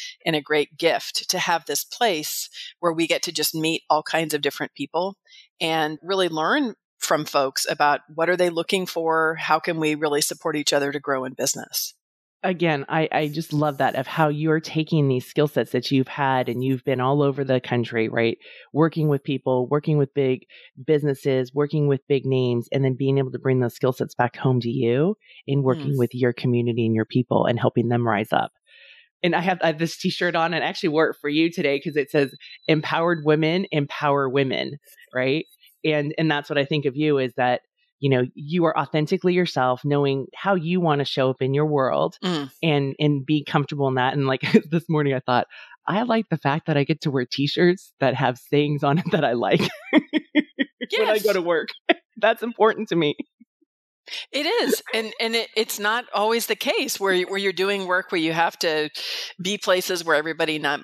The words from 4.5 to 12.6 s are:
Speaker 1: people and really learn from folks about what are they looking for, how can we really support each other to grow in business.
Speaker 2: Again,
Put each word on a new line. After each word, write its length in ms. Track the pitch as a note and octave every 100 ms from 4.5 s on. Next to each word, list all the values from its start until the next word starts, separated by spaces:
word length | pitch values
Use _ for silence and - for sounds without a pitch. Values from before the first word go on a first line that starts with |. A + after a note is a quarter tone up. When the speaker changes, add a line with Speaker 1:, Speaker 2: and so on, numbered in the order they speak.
| - C#3+
Speaker 1:
people 420 | - C#3 E3 F#3+ G3 _ - - _
and 380 | E3 D#3+ D3+ D#3
really 280 | E3+ F#3+ F3+
learn 480 | D#3+ D#3+ C#4 B3+ F#3+ _ _
from 240 | - D#3
folks 420 | D3+ D3 C3+ - -
about 340 | - D3 C#3 -
what 160 | D#3 E3
are 60 | F3+
they 140 | F3+
looking 360 | E3 E3 G3 F3+
for, 480 | E3+ E3 D#3+ D#3+
how 240 | D#3+ - D#3+
can 220 | F3+ E3
we 160 | D#3 D3+
really 240 | D#3 D3
support 340 | D3+ D#3 E3+
each 180 | D3+ C#3+
other 200 | D3 C#3
to 80 | C#3+
grow 240 | C#3+ C3+
in 100 | C3
business. 600 | A#2+ C#3 - - - - - _ _ _ _
Speaker 2:
Again, 400 | F#3+ F3